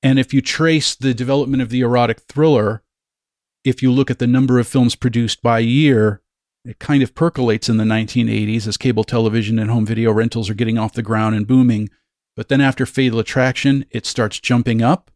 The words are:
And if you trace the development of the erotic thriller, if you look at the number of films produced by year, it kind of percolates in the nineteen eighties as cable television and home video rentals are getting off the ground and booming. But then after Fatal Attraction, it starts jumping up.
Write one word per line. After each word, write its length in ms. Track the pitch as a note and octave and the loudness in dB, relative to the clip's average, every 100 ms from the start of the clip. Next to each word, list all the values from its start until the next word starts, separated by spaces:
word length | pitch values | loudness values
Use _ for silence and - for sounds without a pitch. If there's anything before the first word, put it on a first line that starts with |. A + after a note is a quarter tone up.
And 160 | C3+ C3+ | 2 2
if 160 | B2+ | 2
you 60 | C#3 | -2
trace 540 | - - E3 D#3+ - | -2 -2 0 2 -2
the 200 | - C3+ | -4 -4
development 480 | A#2+ B2+ C#3 C3+ C3+ | -4 -2 -2 0 -2
of 60 | B2 | -2
the 140 | B2 | -2
erotic 380 | B2 A#2+ A#2+ A2+ _ | 0 2 0 -2 _
thriller, 540 | C#3+ D#3 C3+ G#2 G#2+ _ _ _ _ _ _ _ _ | 0 2 4 0 -4 _ _ _ _ _ _ _ _
if 200 | - B2+ | -4 0
you 100 | C3 | 0
look 180 | B2 C3+ | 2 0
at 80 | B2 | -2
the 80 | A#2+ | 0
number 320 | B2+ C3 B2 | 2 2 2
of 80 | A#2 | 2
films 280 | C3+ A#2+ | 2 0
produced 480 | - C3 A#2 A#2 - | 0 -2 -2 -2 -2
by 160 | A#2+ A#2 | 0 0
year, 640 | A2+ B2+ D3+ B2 G#2+ G#2 _ _ _ _ | 2 2 4 4 2 0 _ _ _ _
it 140 | - A2 | -20 -18
kind 240 | - C#3+ | -2 0
of 120 | C3 | 0
percolates 540 | - E3 D#3+ B2 A2 - | 0 -2 0 -2 0 0
in 80 | A2 | 0
the 80 | |
nineteen 440 | A2 A2 A2 B2 A2+ | 2 0 -2 -2 0
eighties 380 | G#2+ G#2+ A2+ G#2+ | -2 -2 -4 -4
as 100 | G2+ | -4
cable 280 | C3 A2 | -2 -2
television 540 | A2 B2 A2+ A2 G#2 A2 | -2 0 0 0 -2 -2
and 120 | G#2+ | 0
home 140 | A#2 | 0
video 280 | G#2+ A2+ A2+ | 0 0 0
rentals 360 | G#2+ A2+ A#2 G#2 | 2 0 -4 -6
are 60 | |
getting 240 | G#2 A2+ A2+ | -4 -2 -2
off 160 | A2 | -4
the 80 | - | -6
ground 320 | G#2+ A2 A2 | -4 -2 0
and 120 | G#2+ G#2 | -2 2
booming. 440 | C3 B2+ A2 G#2+ _ _ _ _ - | 2 4 2 -4 _ _ _ _ -14
But 120 | A2+ | -2
then 140 | C3+ | 0
after 240 | C#3 C3 B2 | 2 0 -4
Fatal 320 | - C3 A2+ | 0 0 0
Attraction, 680 | A2 - B2+ B2+ C#3 C#3 C3 | -2 0 0 0 0 0 -2
it 160 | B2 - | -8 -8
starts 340 | - G#2+ - | -4 -4 -4
jumping 400 | - B2 A#2+ A2+ | -2 0 2 0
up. 300 | A#2 F3+ _ | 2 0 _